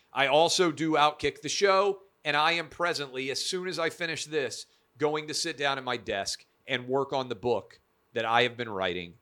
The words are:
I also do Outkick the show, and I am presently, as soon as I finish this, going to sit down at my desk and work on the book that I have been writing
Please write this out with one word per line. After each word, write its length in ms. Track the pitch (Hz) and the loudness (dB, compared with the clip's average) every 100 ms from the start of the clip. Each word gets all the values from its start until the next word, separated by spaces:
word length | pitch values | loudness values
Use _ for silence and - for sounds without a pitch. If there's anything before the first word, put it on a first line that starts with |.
| _ | _
I 160 | 123 139 | 0 4
also 420 | 147 165 - 175 | 4 4 4 2
do 220 | 143 160 | 2 0
Outkick 480 | 156 147 147 147 - | 4 2 2 -4 -4
the 80 | 139 | -6
show, 540 | - 202 190 202 196 - _ | 0 4 4 2 0 -8 _
and 120 | 156 147 | -2 2
I 160 | 156 | 2
am 160 | 170 160 | 0 -4
presently, 600 | - 175 151 139 127 135 | -4 -2 -2 -6 -6 -4
as 140 | 123 | -4
soon 220 | - 185 185 | -4 -4 -4
as 120 | 160 | -2
I 120 | 165 | -4
finish 360 | - 170 151 151 | -2 -6 -6 -4
this, 400 | 151 123 - - _ _ - | -2 -2 -6 -14 _ _ -2
going 280 | 147 156 151 | 0 0 -4
to 60 | |
sit 220 | 143 170 143 | -4 -4 -2
down 220 | 143 135 | -2 -2
at 60 | |
my 120 | 127 120 | -2 -4
desk 480 | 104 101 98 - - _ - | -2 -4 -2 -6 -12 _ -4
and 200 | 127 123 | -4 0
work 260 | 131 135 | 0 0
on 160 | 143 127 | -2 -4
the 60 | |
book 460 | 107 120 110 - - _ _ _ | -2 0 0 -2 -20 _ _ _
that 120 | 117 | -4
I 180 | 113 117 | 4 4
have 140 | 123 117 | 4 0
been 120 | 113 | -6
writing 460 | 98 92 90 87 85 | -2 -2 -2 -8 -14